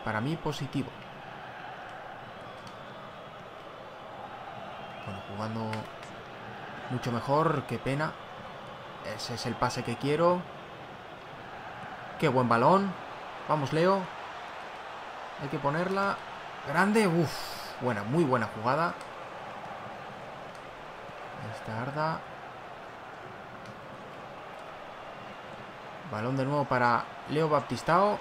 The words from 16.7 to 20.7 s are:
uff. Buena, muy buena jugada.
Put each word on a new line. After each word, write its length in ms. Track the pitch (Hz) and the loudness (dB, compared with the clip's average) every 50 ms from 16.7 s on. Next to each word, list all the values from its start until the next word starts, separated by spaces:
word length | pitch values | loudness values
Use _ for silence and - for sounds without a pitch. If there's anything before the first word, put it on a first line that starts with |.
| 143 165 185 202 214 226 220 190 | 6 6 8 8 10 8 8 8
uff. 760 | 160 170 170 131 - - - - - - - - - - | 8 8 6 4 4 -2 -4 -6 -6 -6 -8 -8 -6 0
Buena, 220 | 135 123 120 101 101 | 2 2 2 2 2
muy 200 | 107 131 165 175 | 4 6 6 8
buena 240 | 135 127 123 110 104 - | 8 8 6 6 2 0
jugada. 380 | 117 107 120 135 151 165 175 175 - - - - - - - - - - - - - - - - - - - - - - - - - - - - - - - - - - - | 0 2 4 4 6 4 2 0 -2 -8 -10 -10 -10 -10 -10 -10 -10 -8 -8 -8 -8 -8 -8 -8 -8 -8 -8 -8 -8 -8 -10 -10 -10 -10 -10 -10 -10 -10 -10 -10 -10 -10 -10